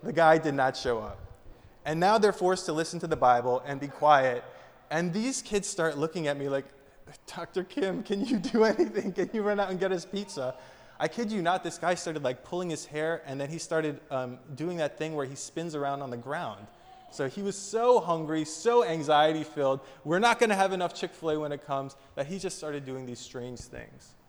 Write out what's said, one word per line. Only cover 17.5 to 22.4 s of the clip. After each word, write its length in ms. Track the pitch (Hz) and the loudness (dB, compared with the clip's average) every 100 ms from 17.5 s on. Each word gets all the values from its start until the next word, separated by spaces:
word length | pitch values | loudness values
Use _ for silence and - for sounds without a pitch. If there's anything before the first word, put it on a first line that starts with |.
| 190 | -6
so 440 | - 220 240 247 | -4 2 6 6
hungry, 440 | 170 165 156 160 | 4 -2 0 -2
so 400 | 156 - 226 240 | -2 -2 4 4
anxiety-filled, 960 | 196 165 147 147 156 160 151 - 135 135 - - | 4 0 4 6 6 4 -4 0 0 0 -4 -14
"We're 140 | 147 175 | -2 2
not 200 | 233 233 | 4 4
gonna 180 | 233 196 | 4 4
have 180 | 196 | 2
enough 180 | 185 175 | 2 -2
Chick-fil-A 440 | - - - 160 156 | -4 -8 -4 -2 -2
when 140 | 151 | -2
it 120 | 143 | -6
comes," 320 | - 139 135 - - - | -4 -4 -4 -12 -16 -8
that 100 | 139 | -6
he 120 | |
just 200 | 190 | -6